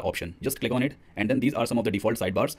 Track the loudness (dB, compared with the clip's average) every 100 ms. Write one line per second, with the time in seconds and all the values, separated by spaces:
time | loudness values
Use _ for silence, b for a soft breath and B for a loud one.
0 | 0 -4 -8 -6 -6 -4 -2 0 0 -4
1 | b -4 0 2 2 2 0 2 2 2
2 | 0 0 0 2 0